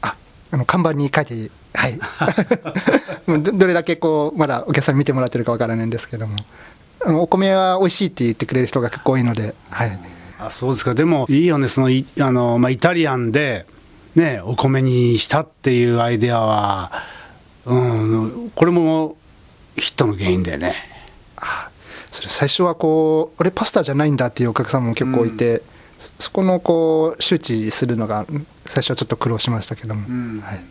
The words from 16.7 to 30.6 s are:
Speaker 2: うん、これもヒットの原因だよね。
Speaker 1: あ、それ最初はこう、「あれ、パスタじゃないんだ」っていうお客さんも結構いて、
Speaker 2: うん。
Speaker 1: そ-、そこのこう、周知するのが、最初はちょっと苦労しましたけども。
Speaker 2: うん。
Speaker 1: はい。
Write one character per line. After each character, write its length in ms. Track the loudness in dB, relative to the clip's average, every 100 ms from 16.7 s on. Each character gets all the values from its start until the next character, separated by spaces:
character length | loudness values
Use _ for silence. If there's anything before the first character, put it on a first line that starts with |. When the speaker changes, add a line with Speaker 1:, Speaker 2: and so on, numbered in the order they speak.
| -2 -6 -10 -12 -18 -20 -20 -20 -18 -2
Speaker 2:
う 100 | 0
ん、 760 | 2 0 0 0 -2 -6 -12 0
こ 100 | 2
れ 60 |
も 460 | 4 2 0 -2 -8 -20 -20 -20 -20 -14 -6
ヒ 160 | -6
ッ 40 | 0
ト 120 | 0
の 100 | 0
原 120 | 0
因 140 | 0
だ 100 | 0
よ 40 | -4
ね。 160 | -6 -6 -12 -20 -20 -20 -20 -14
Speaker 1:
あ、 340 | -8 -8 -10 -18 -20 -20 -14
そ 140 | -12
れ 60 | -6
最 180 | -2 0
初 160 | 2
は 100 | 0
こ 600 | 2 2 2 4 2 0 0
う、 20 |
「あ 40 |
れ、 80 | -2
パ 140 | 0 0
ス 60 |
タ 120 | 0
じ 80 | 0
ゃ 20 |
な 120 | 2 2
い 60 |
ん 40 | 2
だ」 120 | 0
っ 40 |
て 100 | 0
い 40 | -2
う 20 |
お 40 |
客 180 | 0 0
さ 80 | 0
ん 60 | 0
も 80 | -2
結 160 | 0
構 140 | 2 0
い 60 |
て、 200 | 0 0
Speaker 2:
う 40 | 0
ん。 40 | -4 -20 -20 -20
Speaker 1:
そ-、 120 | -20 -12
そ 80 | -6
こ 120 | 0
の 160 | 2 2
こ 560 | 2 2 4 2 0 0
う、 20 |
周 160 | 0 0
知 320 | 0 -2 0
す 160 | -2 0
る 120 | 0
の 100 | -2
が、 180 | -4 -4 -8 -10 -18 -4
最 160 | -2
初 100 | 0
は 40 | -2
ち 80 |
ょ 20 | -2
っ 20 |
と 100 | -2
苦 120 | -2
労 80 | -2
し 140 | 0
ま 100 | -2
し 60 | -4
た 80 | -10
け 100 | -8
ど 80 |
も。 140 | -8 -6
Speaker 2:
う 40 |
ん。 280 | -6 -6 -10
Speaker 1:
は 140 | -10
い。 80 | -14